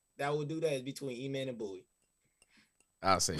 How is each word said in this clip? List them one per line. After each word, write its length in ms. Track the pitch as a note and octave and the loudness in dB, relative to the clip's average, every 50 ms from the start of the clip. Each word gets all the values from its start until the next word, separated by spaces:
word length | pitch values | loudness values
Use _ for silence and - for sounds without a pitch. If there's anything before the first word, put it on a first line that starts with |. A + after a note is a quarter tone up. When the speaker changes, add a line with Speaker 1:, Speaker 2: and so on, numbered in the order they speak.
| _ _ _ | _ _ _
Speaker 1:
that 180 | - C#3 C#3+ D3 | -4 -2 0 0
would 120 | D3+ D3 | 0 0
do 120 | C#3+ D#3+ D#3+ | -2 -2 0
that, 100 | D#3+ D#3 C#3+ | 0 2 0
it's 100 | C3 B2+ | 0 -2
between 340 | C#3 C3+ - C#3 C3 B2 | -6 -8 -6 -6 -6 -6
E-Man 320 | A#2 C3+ C3+ C#3 C3+ C3 C3 | -4 -4 -4 -2 -2 -4 -4
and 80 | B2 | -4
Bowie. 280 | A2 A2 G2 F#2+ F#2 - _ _ _ _ _ _ _ _ _ _ _ _ _ _ - - _ _ _ _ _ _ _ | -6 -6 -6 -8 -10 -14 _ _ _ _ _ _ _ _ _ _ _ _ _ _ -20 -20 _ _ _ _ _ _ _
Speaker 2:
I'll 180 | F#2+ F#2+ F#2 F2 | 4 6 6 6
say 160 | - - F2 | 4 2 0